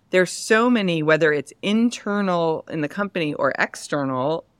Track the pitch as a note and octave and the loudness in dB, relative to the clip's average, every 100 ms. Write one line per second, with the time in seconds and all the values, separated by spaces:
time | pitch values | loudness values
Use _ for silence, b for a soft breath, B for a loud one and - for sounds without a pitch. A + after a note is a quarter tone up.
0 | - F3+ F3+ - - A3 B3 A#3 F#3 E3 | -2 2 2 -2 0 2 4 2 2 0
1 | D3+ D#3 D#3+ D3 - - F#3+ A3 A#3 - | 2 4 4 0 -4 -6 0 2 0 -2
2 | G#3+ G3+ F#3+ F3 E3 D#3+ - E3 D3 G3 | -4 -2 0 0 0 -2 -6 -6 -4 -4
3 | G3+ F#3 D3+ - C3+ - - - - D3 | -4 -4 -4 -2 -2 0 -4 -6 -6 -4
4 | C3+ C3 C#3 E3 - | -2 -2 -2 -4 -8